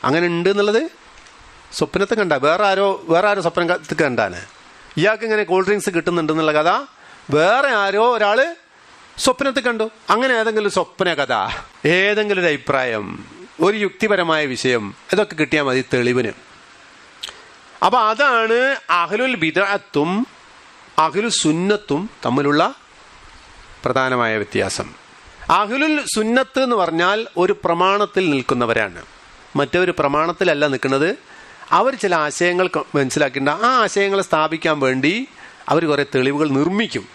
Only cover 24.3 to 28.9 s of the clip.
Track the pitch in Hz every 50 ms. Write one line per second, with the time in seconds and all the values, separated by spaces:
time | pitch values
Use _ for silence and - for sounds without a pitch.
24.3 | 110 107 101 - - 107 98 95 - - - - - - - - - - - -
25.3 | - - - - 160 185 208 202 240 269 294 311 302 294 254 - - 220 214 220
26.3 | 240 254 262 - - 262 262 247 240 208 180 165 165 165 175 180 202 220 226 285
27.3 | - - 185 185 196 - - 175 170 170 180 190 196 202 208 - - 190 190 165
28.3 | 143 135 123 - 135 123 120 113 113 107 107 98